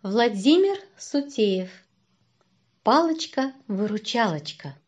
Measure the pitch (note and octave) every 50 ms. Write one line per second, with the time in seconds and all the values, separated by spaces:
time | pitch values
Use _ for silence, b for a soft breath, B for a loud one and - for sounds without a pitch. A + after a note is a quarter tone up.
0 | - F#3+ G3 A#3 A#3+ A#3+ G#3 G3 F#3+ C4+ D#4+ F4 F#4+ G4 G4 G4 - _ _ _
1 | - - - C#4+ C#4 C#4+ - - G#3+ G3+ F#3 F#3 F#3 F#3 - - _ _ _ _
2 | _ _ _ _ _ _ _ _ _ _ _ _ _ _ _ _ _ G#3+ B3 D#4
3 | E4+ D#4+ D#4+ D#4+ - - - C#4 C4 C4+ C4 - _ - G3+ F#3+ G#3 G#3 G#3 G#3+
4 | - - - A#3 A#3 G3 D#3+ D3 D3 - - - - C#3+ C3+ _ _